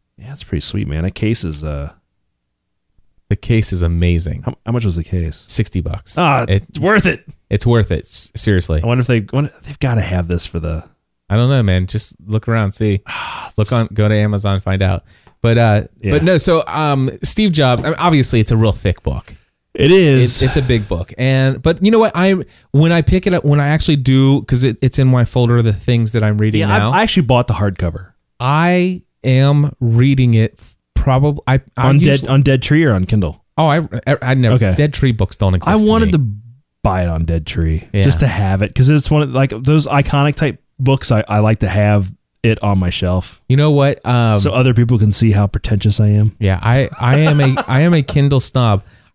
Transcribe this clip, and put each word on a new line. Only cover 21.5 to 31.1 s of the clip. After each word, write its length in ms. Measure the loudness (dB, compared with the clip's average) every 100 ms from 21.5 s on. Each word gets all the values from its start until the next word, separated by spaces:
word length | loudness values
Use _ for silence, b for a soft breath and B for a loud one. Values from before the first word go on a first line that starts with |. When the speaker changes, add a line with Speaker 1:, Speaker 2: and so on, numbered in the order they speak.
| 0
Speaker 2:
but 200 | -2 0
you 60 | 2
know 80 | 4
what? 140 | 2 2
I'm, 280 | 0 0 -4 b b
when 200 | 2 4
I 100 | 2
pick 240 | 2 0 0
it 80 |
up, 100 | 0
when 160 | 2 0
I 100 | 2
actually 260 | 0 0 0
do, 460 | 2 4 4 2
'cause 200 | 0 0
it, 140 | 0 0
it's 160 | -2 0
in 80 | 2
my 180 | 2 0
folder 320 | 0 0 2
of 60 |
the 100 | 0
things 380 | -2 -2 0 0
that 120 | 0
I'm 140 | 0 0
reading 240 | 0 0
Speaker 1:
Yeah, 120 | 0
I, 40 | 0
Speaker 2:
now. 140 | 0
Speaker 1:
I 100 | 0
actually 220 | 0 0 2
bought 220 | 0 0
the 80 | -2
hardcover. 560 | -2 -2 -6 -6 -14 _ _ -8
Speaker 2:
I 640 | -2 0 0 0 -2 -4 -14 _
am 520 | 0 2 2 2 0 -2
reading 560 | 0 2 2 2 2 2
it 240 | 0 -4 -20 _ _
probably, 480 | -2 0